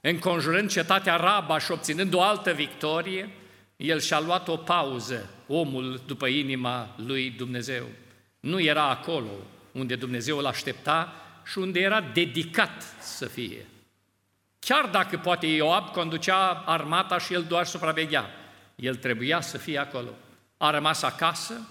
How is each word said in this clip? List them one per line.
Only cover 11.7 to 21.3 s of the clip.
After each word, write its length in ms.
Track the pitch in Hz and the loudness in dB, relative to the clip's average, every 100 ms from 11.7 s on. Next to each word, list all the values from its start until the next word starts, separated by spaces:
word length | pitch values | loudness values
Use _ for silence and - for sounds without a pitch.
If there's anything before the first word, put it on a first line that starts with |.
| 180 | 2
era 200 | 190 214 | 4 2
dedicat 960 | 160 117 170 123 165 226 202 - - - | 2 0 2 0 -2 0 0 -2 -16 -14
să 260 | - - 123 | -12 -8 -8
fie. 400 | - 117 - 104 - _ _ _ _ _ _ _ _ | -6 -8 -8 -16 -20 _ _ _ _ _ _ _ _
Chiar 280 | - 277 254 | 0 2 2
dacă 320 | 185 185 175 | 2 0 0
poate 280 | 180 175 165 | 0 2 2
Ioab 460 | 156 156 180 208 | 4 6 4 2
conducea 580 | - 165 160 165 190 190 | -4 -2 -2 2 4 4
armata 680 | 170 156 165 147 170 185 180 | 0 0 0 2 0 2 0
și 140 | - | 0
el 120 | 180 165 | -2 0
doar 180 | 175 175 | 0 0
supraveghea, 640 | 175 160 160 160 147 101 - - - - | -2 -2 0 2 0 0 -10 -20 -20 -20
el 200 | - 123 | -6 -4
trebuia 460 | 127 131 113 123 165 | -2 -2 -2 0 0
să 180 | - 131 | -2 -8
fie 200 | - 147 | -4 -4
acolo. 360 | 139 135 120 110 - - _ _ | -2 -6 -8 -12 -20 -20 _ _
A 140 | 151 | 2
rămas 320 | 151 151 156 | 4 2 2
acasă 680 | 135 - 165 | 0 2 0